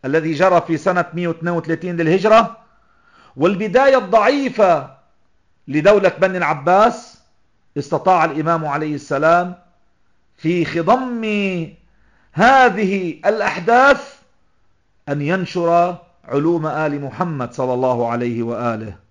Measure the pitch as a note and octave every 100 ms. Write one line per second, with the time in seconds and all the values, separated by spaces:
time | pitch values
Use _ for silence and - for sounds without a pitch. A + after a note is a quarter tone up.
0 | C3 D#3 D#3+ D3 F#3 F3 E3 D#3+ F#3+ F3+
1 | E3+ E3 F3 E3 E3+ E3+ D#3 E3 F3+ E3+
2 | D#3+ F#3 G3+ A3 A3+ - _ _ _ _
3 | _ _ _ - E3 G3 G#3 A3+ C4+ C4
4 | G3 A3 G#3 C#4+ C4+ F3 G3 D#3+ C3 -
5 | _ _ _ _ _ _ - C#3+ E3 G#3
6 | F#3+ - F#3 F#3 D#3 D3+ C#3+ F#3+ A3 A#3
7 | - - _ _ _ _ _ - C#3+ D#3
8 | F#3+ F3+ D#3+ D3 D#3 E3 D#3 C#3+ D#3 D3
9 | - C#3 D#3 E3+ F3+ F#3 _ _ _ _
10 | _ _ _ _ D#3 F3 D#3+ E3+ E3 B3
11 | B3+ A#3+ A3 G#3 G3 F3+ D#3+ - _ _
12 | _ _ _ - A3+ C4+ B3 F#3+ G3+ G3
13 | F3+ D3 F#3+ A3 G3+ - E3+ A#3 C#4 C4+
14 | - - _ _ _ _ _ _ _ _
15 | - C#3+ D3 F#3+ F3+ F3+ E3+ E3+ F3 E3+
16 | _ _ - C3+ D#3 E3+ D#3 C#3+ D#3 C#3+
17 | C#3 A2 F3+ D3+ A#2+ - B2+ B2 B2+ A#2+
18 | A#2+ A#2+ A#2+ A#2 A#2 A2+ A#2+ A2 A2 G2
19 | _